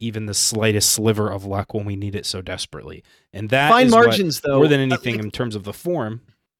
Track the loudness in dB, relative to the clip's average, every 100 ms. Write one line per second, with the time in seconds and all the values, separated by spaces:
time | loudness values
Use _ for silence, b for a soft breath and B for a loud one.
0 | -8 -8 -6 -2 -2 0 2 2 0 2
1 | 2 2 -2 -4 -6 -6 -4 -8 -6 -8
2 | -8 -8 -8 -10 -10 -12 -12 -14 -16 -18
3 | b b b -12 -2 2 4 6 6 6
4 | 6 4 0 -2 0 4 4 4 2 -2
5 | -2 -6 -6 -6 -6 -8 -10 -10 -6 -6
6 | -6 -10 -16 _ _